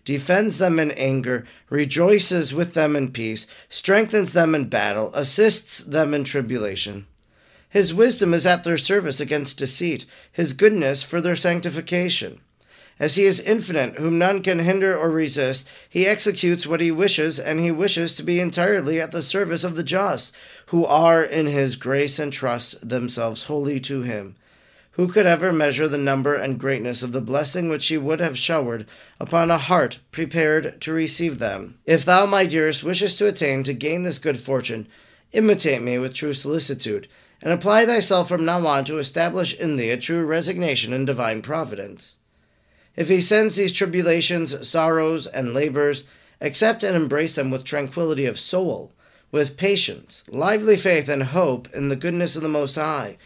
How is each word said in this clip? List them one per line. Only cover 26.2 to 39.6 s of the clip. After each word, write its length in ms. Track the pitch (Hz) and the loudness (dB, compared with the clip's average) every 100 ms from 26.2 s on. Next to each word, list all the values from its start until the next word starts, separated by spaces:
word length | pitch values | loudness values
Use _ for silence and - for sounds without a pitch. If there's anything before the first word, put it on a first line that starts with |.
| 135 143 | 2 0
and 240 | 127 120 | -2 -4
greatness 420 | 131 131 120 120 | -2 -2 -4 -6
of 120 | 127 | -6
the 60 | 127 | -6
blessing 480 | 113 139 143 180 170 | -2 -2 -2 -2 -2
which 200 | 151 - | -2 -2
he 100 | 156 | -2
would 220 | 139 156 | -2 -2
have 180 | 170 127 | -2 -2
showered 480 | - 165 123 117 107 - - - | -2 0 -2 -4 -10 -18 -20 -12
upon 300 | - 170 165 | -2 2 4
a 80 | 165 | 2
heart 400 | 135 180 127 - _ | 2 2 2 -2 _
prepared 680 | - 156 165 156 156 - - | -8 -4 0 2 2 0 -6
to 120 | - | -4
receive 460 | 160 156 143 170 123 | -2 -2 -2 -4 -2
them? 400 | 113 98 98 - - | -4 -6 -10 -8 2
If 200 | 165 139 | 2 6
thou, 220 | 180 202 | 4 6
my 180 | 202 180 | 4 2
dearest, 380 | 156 156 139 | 2 0 0
wishest 340 | 151 175 196 - | -4 -2 -2 0
to 100 | 104 | 0
attain 360 | - 143 135 | 0 0 0
to 100 | 135 | -2
gain 300 | 123 147 170 | -4 -4 -2
this 160 | 180 139 | -4 -4
good 200 | 156 127 | -2 -2
fortune, 480 | 127 135 123 117 107 - _ _ _ | -2 -2 -2 -8 -10 -20 _ _ _
imitate 500 | - 214 190 170 131 | 2 4 4 2 0
me 160 | 120 123 | -2 -2
with 160 | 131 | -4
true 200 | 131 151 | -6 -6
solicitude, 760 | 139 139 160 139 131 123 104 - _ _ _ | -4 -4 -4 -4 -6 -6 -6 -8 _ _ _
and 100 | 151 | -4
apply 360 | 170 180 214 233 | -2 2 4 4
thyself 420 | 233 - 185 170 | 2 2 2 2
from 160 | 175 165 | 0 0
now 200 | 175 165 | 0 0
on 180 | 139 135 | 0 -2
to 140 | 156 | -4
establish 560 | 139 165 170 175 165 | -4 -2 0 0 -4
in 220 | - | -2